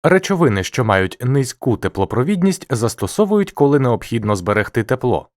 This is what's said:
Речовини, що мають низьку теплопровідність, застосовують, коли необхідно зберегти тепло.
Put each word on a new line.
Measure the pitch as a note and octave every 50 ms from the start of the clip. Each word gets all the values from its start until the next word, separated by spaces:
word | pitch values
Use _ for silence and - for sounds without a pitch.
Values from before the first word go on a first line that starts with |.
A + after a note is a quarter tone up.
| -
Речовини, | D#3 F3+ F#3+ F#3+ - G3 F3 E3+ C3+ G#2 G2 F#2
що | - - - B2
мають | A2 G2+ F#2+ F#2+ F#2 - _
низьку | B2 B2 C3+ C#3+ C3+ B2 - _ - C3 A2
теплопровідність, | F#2 - F#2 - F#2+ G2 F2+ - A2+ B2+ D#3+ G#3 F3+ F3 G3 F#3 - - _
застосовують, | C3+ A2 A2+ A2 - - G#2 F#2+ - - G#3+ G3 G#3+ G#3 G3 G3
коли | - - C#3+ C#3+ C#3+ D3
необхідно | C3+ B2 A#2 G2+ - - A#2+ A2+ G#2+ G#2 G#2
зберегти | F#2+ F2+ G2 G#2 G#2+ G#2 - - A#2+ G#2+
тепло. | - C3 B2+ - B2 G#2 D2 - _ _